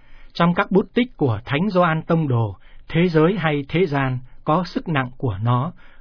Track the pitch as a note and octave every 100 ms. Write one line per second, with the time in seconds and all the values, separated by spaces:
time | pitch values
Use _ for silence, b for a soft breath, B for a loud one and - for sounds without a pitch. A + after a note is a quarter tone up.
0 | b b b - E3+ F3 G3+ F#3+ - -
1 | B3 - C#3 G#2 - C#3 G#3 F3+ F3 D#3+
2 | - E3 D3 A#2+ A2 F#2 b b - D#3+
3 | F3+ D#3 D#3 G#3 D#3 D3 C#3 D#3+ F3+ C#3+
4 | C3 B2+ b b - D#3 F3 A#3+ - D3
5 | B2+ - B2+ F#2+ A2+ B2 D3+ - b b